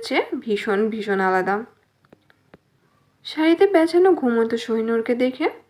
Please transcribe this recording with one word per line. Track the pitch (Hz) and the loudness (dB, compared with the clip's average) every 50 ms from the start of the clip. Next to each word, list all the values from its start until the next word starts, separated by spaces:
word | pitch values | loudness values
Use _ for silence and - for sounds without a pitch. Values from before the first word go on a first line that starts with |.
| - | -2
চেয়ে | - 254 330 - - 349 254 | -2 -2 -2 -2 -4 -6 -10
ভীষণ, | - 226 202 208 - 226 196 202 220 220 | -6 -6 -6 -4 -4 -4 -2 -2 -2 -2
ভীষণ | 220 220 202 202 196 190 | -4 -6 -6 -4 -2 -2
আলাদা। | 190 185 185 185 180 185 196 214 240 - _ _ _ _ _ _ _ _ - _ _ _ _ _ _ _ - _ _ _ _ _ _ _ _ _ _ _ _ _ _ | 0 0 0 0 0 -2 -4 -4 -6 -10 _ _ _ _ _ _ _ _ -20 _ _ _ _ _ _ _ -20 _ _ _ _ _ _ _ _ _ _ _ _ _ _
শাড়িতে | - - 302 311 330 339 330 392 403 | -10 -4 0 2 2 4 4 4 4
পেঁচানো | 392 320 320 330 339 349 370 381 349 | 6 4 4 4 4 4 4 4 4
ঘুমন্ত | - 262 240 233 233 226 226 233 | 4 2 0 0 0 0 0 -2
সোহিনুরকে | 226 - - 220 226 220 226 233 226 220 - 240 | -4 -4 -4 -4 -2 -2 -2 -2 -2 -2 -2 -2
দেখে | 240 254 254 262 - 311 - - - - _ | 0 0 -2 -2 -2 -4 -4 -4 -6 -14 _